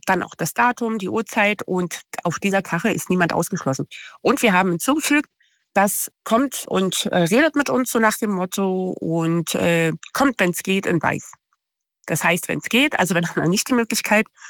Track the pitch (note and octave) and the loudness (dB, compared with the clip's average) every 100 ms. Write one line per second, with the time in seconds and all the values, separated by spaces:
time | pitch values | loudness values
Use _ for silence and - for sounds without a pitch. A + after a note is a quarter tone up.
0 | - F#3 - - E3 - A#3+ A#3+ A3+ A3 | 0 -2 -2 -6 -6 0 0 0 -2 -4
1 | F#3 G#3+ G#3+ - G#3 G#3 - F#3 F3 - | -4 -4 -4 0 0 0 -2 -2 -2 -6
2 | - - F3 - G3 G3 F#3+ E3+ A3 E3+ | -12 -6 -4 -2 0 0 0 -2 0 -2
3 | - F3+ E3+ - F3 F3+ - C3+ D3 - | 0 2 2 0 -2 -4 -4 -4 -6 -12
4 | - - - C#4+ A#3 F3+ F#3+ F3 - D4+ | -20 -4 0 2 4 4 2 0 0 0
5 | - D4 - _ _ _ _ G3 G3+ - | 2 0 0 _ _ _ _ 2 2 0
6 | - _ - A3+ C4+ - - F#3 F#3+ - | -6 _ -2 0 0 -4 -4 -2 0 -2
7 | - F3+ E3+ A3+ D#4+ C#4+ C4 B3+ B3+ A#3 | 0 2 2 4 2 2 0 0 0 2
8 | A3 - A3 F#3+ F#3 - G3 F#3 F#3 - | 2 2 -2 -2 -4 -2 0 0 -2 -4
9 | E3+ E3 E3 E3+ E3 - F3+ E3+ E3 D#3+ | -2 0 2 0 0 0 2 2 2 -2
10 | - - C#4 - F#3 E3+ - F#3+ - E3 | -8 0 0 2 0 0 -2 -2 2 0
11 | - D3 - - _ _ _ _ _ _ | 0 -4 -8 -20 _ _ _ _ _ _
12 | - E3 E3+ F3 - - - A#3 D4 - | -6 -2 0 0 -2 -6 0 0 2 0
13 | F3 F3 E3+ - D#3 G3 - B3 A3+ A3 | 0 0 -2 -2 0 0 0 0 0 -2
14 | - G#3+ G#3+ _ - | 0 0 0 _ -20